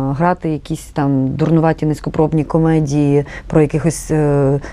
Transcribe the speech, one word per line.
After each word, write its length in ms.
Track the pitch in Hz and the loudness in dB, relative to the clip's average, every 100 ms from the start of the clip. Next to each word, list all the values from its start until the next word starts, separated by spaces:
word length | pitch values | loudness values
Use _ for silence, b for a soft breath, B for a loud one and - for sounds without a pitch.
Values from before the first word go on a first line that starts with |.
| 135 139 | -2 0
грати 320 | 170 180 165 | 0 0 -2
якісь 360 | 151 - 156 - | -6 -6 -10 -8
там 420 | - 139 135 131 | -2 0 2 0
дурнуваті, 580 | 135 156 165 160 156 156 | 0 2 4 2 2 -2
низькопробні 580 | 147 - - 156 160 | -2 -4 0 0 0
комедії 800 | 143 165 160 160 151 147 143 143 139 B B | 0 0 2 2 2 2 2 2 0 B B
про 140 | 156 | 0
якихось, 500 | 147 156 160 147 - | 2 0 -2 -4 -2
е, 480 | 156 147 143 139 139 B | 0 2 2 2 0 B